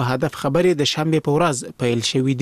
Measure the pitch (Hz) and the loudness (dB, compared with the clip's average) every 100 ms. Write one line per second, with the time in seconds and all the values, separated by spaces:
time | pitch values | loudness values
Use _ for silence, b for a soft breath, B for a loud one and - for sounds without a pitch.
0 | 123 127 151 - 143 156 180 156 139 - | 0 0 -2 -2 -2 2 2 2 0 0
1 | 160 160 147 147 170 135 139 - 123 117 | 0 0 2 2 2 -2 -6 -4 -2 0
2 | 110 135 131 127 | 0 0 0 0